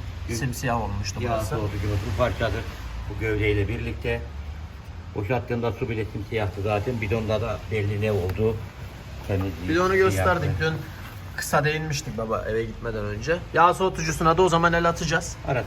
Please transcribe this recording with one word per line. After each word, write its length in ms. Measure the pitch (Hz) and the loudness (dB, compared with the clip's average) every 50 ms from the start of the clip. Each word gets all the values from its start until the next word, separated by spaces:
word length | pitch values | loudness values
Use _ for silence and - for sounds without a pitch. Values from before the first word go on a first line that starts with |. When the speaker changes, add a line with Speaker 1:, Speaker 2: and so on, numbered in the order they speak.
| - - - - - - | -8 -8 -8 -8 -6 -4
Speaker 1:
Gün- 60 | 120 | -2
Speaker 2:
Simsiyah 480 | 113 131 127 113 - - 123 117 117 | -2 -2 -2 -2 -2 0 0 0 0
olmuştu 400 | 107 101 101 101 101 - - 117 | 0 -2 -2 -4 -4 -4 -4 -2
Speaker 1:
Yağ 80 | 120 120 | 0 0
Speaker 2:
burası. 160 | 117 110 107 - | 0 0 0 -2
Speaker 1:
soğutucumuz 500 | 151 - 107 - - - - - 104 98 - - | -2 -2 -2 -2 -2 -2 0 0 0 0 0 0
bu 60 | - - | 2 2
parçadır. 420 | 156 147 - - 117 110 101 113 113 - - - - - - - - - | 2 2 2 2 0 0 0 -2 -4 -6 -8 -10 -10 -10 -8 -8 -8 -6
Bu 100 | 104 101 | -6 -2
gövdeyle 480 | 110 110 107 101 107 107 104 101 98 92 | 0 0 2 2 4 4 4 4 2 0
birlikte 520 | 107 110 113 117 113 - - 120 117 120 - - - - - - - - - - - - - - - - - - - | 0 -2 -4 -4 -6 -4 -2 -2 -2 -2 -4 -8 -10 -10 -10 -10 -10 -10 -12 -12 -14 -14 -14 -14 -14 -12 -12 -8 -6
boşalttığında 580 | 107 104 - 127 117 - - 123 117 117 117 | -6 -2 0 0 -2 0 -2 -2 0 0 0
su 160 | 101 - - 107 | 0 -2 -4 -4
bile 160 | 113 110 107 | -2 -4 -4
simsiyahtı 580 | - - 110 95 - 117 110 104 98 - 104 | -4 -4 -6 -6 -2 -2 -2 0 -2 -2 -2
zaten. 380 | 95 110 104 101 98 127 120 110 | -2 0 0 2 0 0 -2 -2
Bidonda 400 | 110 95 117 113 113 107 107 107 | 0 0 0 0 2 0 0 0
da 180 | 110 113 107 - - - | 0 -2 -4 -6 -4 -4
belli 300 | 113 107 101 101 104 101 | -2 0 0 0 0 0
ne 120 | 107 107 | 2 2
oldu. 440 | 104 95 87 92 - - 110 110 110 - - - - - - - - - - - - - - - | 2 2 0 0 0 2 2 2 2 0 -4 -10 -12 -12 -12 -12 -12 -12 -14 -12 -12 -10 -4 -2
Temizliği 400 | 101 95 98 98 90 - 87 92 | 0 0 0 -2 -2 -4 -2 0
Speaker 2:
Bir 60 | 160 | 2
de 60 | 175 | 2
onu 160 | 185 185 190 | 4 4 6
gösterdik. 460 | 190 190 190 - 190 185 185 180 170 | 6 6 6 6 4 4 4 4 4
Speaker 1:
siyahtı. 220 | 151 143 139 - 160 | 2 0 0 2 0
Speaker 2:
Dün 80 | 160 160 - - - - - - - - - - - - | 0 0 -2 -6 -8 -10 -12 -12 -12 -12 -12 -12 -10 -8
kısa 280 | - - - - 151 143 | -8 -4 2 2 4 4
değinmiştik 540 | 151 156 156 156 156 139 139 - 127 107 113 | 4 2 0 -2 -2 -4 -4 -4 -6 -4 -4
baba 260 | 113 110 110 92 - 113 | -2 0 -2 -2 0 0
eve 140 | 110 113 113 | 0 0 -2
gitmeden 400 | 110 110 - 123 117 110 110 104 | -2 -6 -6 -6 -4 -4 -4 -4
önce. 340 | 104 104 107 113 147 170 180 170 - - | -4 -4 -4 0 0 0 0 -2 0 4
Yağ 200 | 156 165 175 170 | 6 6 8 6
soğutucusuna 640 | 135 190 185 - 156 160 160 147 - 170 160 165 170 | 4 2 0 0 0 -2 -2 -2 2 4 4 6 6
da 40 | |
o 60 | 185 175 | 6 6
zaman 240 | 165 165 170 170 | 6 6 6 6
el 160 | 170 170 170 170 | 4 6 4 4
atacağız. 480 | 170 - 175 147 165 151 - - - - - 156 | 2 2 0 0 0 0 0 -4 -8 -8 -4 0
Speaker 1:
Araç 160 | 139 120 104 | 0 0 0